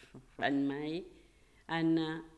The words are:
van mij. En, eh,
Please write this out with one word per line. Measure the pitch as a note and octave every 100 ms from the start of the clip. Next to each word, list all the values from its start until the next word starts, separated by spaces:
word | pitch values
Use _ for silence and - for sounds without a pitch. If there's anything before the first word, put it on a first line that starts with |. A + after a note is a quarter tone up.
| - C3 -
van | - B2+ C#3 C#3
mij. | C#3+ D3+ E3+ - - - - - _ -
En, | E3 E3 E3
eh, | D#3 D#3+ -